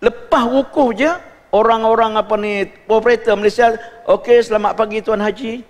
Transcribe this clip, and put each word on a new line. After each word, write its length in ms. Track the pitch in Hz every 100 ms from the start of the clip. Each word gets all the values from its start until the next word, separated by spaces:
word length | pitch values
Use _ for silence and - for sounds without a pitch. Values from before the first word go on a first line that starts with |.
Lepas 400 | 233 - - 294 240
wukuf 400 | 262 254 - 247 208
je, 80 | 302 359 - - -
orang-orang 640 | 202 220 226 220 226 220 214
apa 160 | 208
ni, 320 | 214 208 202 196 - -
operator 480 | 220 233 226 226 202
Malaysia, 400 | 208 220 233 226 - - -
"Okey, 320 | 196 - 240
selamat 320 | 226 214 208
pagi 240 | - 214 214 226
Tuan 160 | 208
Haji." 400 | 208 214 233 240